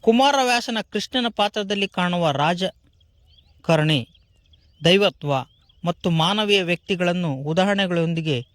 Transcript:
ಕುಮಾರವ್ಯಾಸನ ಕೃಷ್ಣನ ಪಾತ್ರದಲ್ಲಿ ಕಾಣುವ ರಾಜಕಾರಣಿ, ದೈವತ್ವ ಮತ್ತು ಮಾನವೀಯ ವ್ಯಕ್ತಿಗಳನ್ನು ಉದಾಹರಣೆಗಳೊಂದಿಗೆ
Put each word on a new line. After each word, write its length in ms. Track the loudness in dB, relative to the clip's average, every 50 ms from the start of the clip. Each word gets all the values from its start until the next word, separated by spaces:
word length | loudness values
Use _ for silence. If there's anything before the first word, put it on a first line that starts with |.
ಕುಮಾರವ್ಯಾಸನ 760 | 4 4 4 4 4 4 4 2 2 2 0 0 -2 -4 -6 -6 -6 _
ಕೃಷ್ಣನ 360 | -6 -8 -8 -4 -4 -4 -4 -4 -2
ಪಾತ್ರದಲ್ಲಿ 520 | 0 -2 -2 0 -4 -4 -4 -2 -4 -4 -4
ಕಾಣುವ 420 | _ -4 -2 -2 -2 0 0 0
ರಾಜಕಾರಣಿ, 1800 | 0 2 0 0 0 0 -4 -6 -6 _ _ _ _ _ _ _ _ _ _ _ _ _ _ _ _ _ _ 0 2 2 2 2 0 0 -2 _ _ _ _ _ _ _ _ _ _ _ _ _ _ _ 2
ದೈವತ್ವ 500 | 4 4 4 4 2 -2 _ -6 -4 -4 -4 -4 _ _ _ _ _ _ _ -6
ಮತ್ತು 260 | -6 -6 _ _ -2
ಮಾನವೀಯ 520 | 0 2 2 0 0 0 0 2 2 0 2
ವ್ಯಕ್ತಿಗಳನ್ನು 720 | 0 -4 -4 _ -6 -4 -2 -2 -2 -2 -2 -2 -4 -4
ಉದಾಹರಣೆಗಳೊಂದಿಗೆ 1120 | -6 -6 -4 0 0 2 2 2 0 -2 -2 0 -2 0 -2 -2 -4 -2 -2 -4 -4 -4 _ _